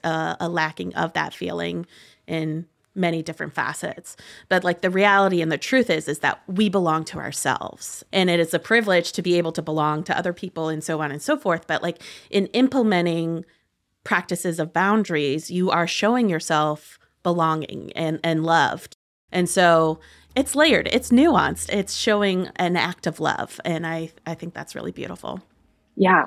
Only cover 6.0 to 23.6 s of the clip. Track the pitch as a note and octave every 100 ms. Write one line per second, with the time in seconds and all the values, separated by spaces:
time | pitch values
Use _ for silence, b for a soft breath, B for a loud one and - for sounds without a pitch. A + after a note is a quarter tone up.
6 | D3 D3+ C3+ - - F#3 G#3+ G3 E3+ D#3
7 | D#3 D#3 C#3 - C3+ - - - - -
8 | - G3 F3+ E3+ E3 D#3+ - A#3 G#3 F3
9 | - - F3 F3 E3 E3 D#3+ D#3 D3+ D3+
10 | D3+ - F3 F3 F#3 E3 D#3+ D#3 E3 D#3
11 | D3 D3 - D4+ G3+ E3+ - D3+ E3+ -
12 | B B B G3+ F#3+ A#3+ C4 C4 A3 F3+
13 | F3 E3 E3 E3 - _ _ _ _ _
14 | - F3+ - F3 F3+ E3 D#3+ E3 G3 G#3+
15 | F#3+ D#3 C#3+ D3+ - F3+ F#3 E3+ E3+ -
16 | G#3 B3 A3 D#3+ - D#3 D3+ D3+ - -
17 | _ _ F3 F3 D#3+ D#3 - - - -
18 | D#3+ D#3+ E3+ D#3+ E3 E3 C3+ - - -
19 | _ _ _ F3+ F3 F#3+ F3 E3 D#3+ D#3
20 | b b b B3+ C4+ C4+ D#4+ F3+ - B3
21 | - A#3+ E4 G3 D3 E3+ - G3+ F#3+ -
22 | A3+ G#3 G3+ F#3 F3+ - F3 F3 D#3+ -
23 | E3+ D#3 D#3 - - -